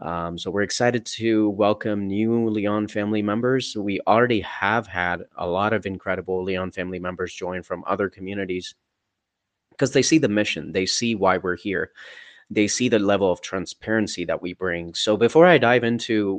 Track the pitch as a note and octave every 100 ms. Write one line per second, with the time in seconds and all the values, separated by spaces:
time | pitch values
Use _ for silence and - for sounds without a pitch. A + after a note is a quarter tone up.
0 | D#2 E2+ E2+ E2+ F#2 G2 G2+ - B2 A#2+
1 | - - A2+ A2 G#2+ G2+ G#2 G#2+ A2 G2+
2 | G2 G2 A2 A#2 A2+ G#2+ G2+ G#2 G#2 G#2+
3 | G#2 G#2+ G#2 G#2+ B2 C3 B2 A2 G2+ G2
4 | - G#2+ B2 A2+ - - G2+ A2+ A2 F2+
5 | F2+ F2 F2 - F2 F2+ G#2 A2 G2+ F#2+
6 | G2+ F#2 F2+ F#2 F#2 F#2 F#2 F2+ F2+ F#2
7 | F2+ F2 F2+ - F2+ F2+ E2+ F2 - G2
8 | G2 F#2 F#2+ G2+ F#2+ F#2 - - _ _
9 | _ _ _ _ _ _ _ - C3+ C#3
10 | B2 D#3+ B2+ G#2 G#2 - D#2 D#2+ F#2 -
11 | A#2 A2 F#2+ F#2 F#2 F2 G#2 F#2 D#2+ -
12 | - - - - - G#2+ G#2 - B2 A2
13 | G2+ G2+ F#2+ F2 - F#2+ F2+ - - A2
14 | G#2 - F2 D#2+ F2+ F2+ F#2 E2+ E2+ -
15 | - G#2+ A2+ D#3 F3+ D#3 A#2+ B2 A#2 A#2
16 | - A2 G2+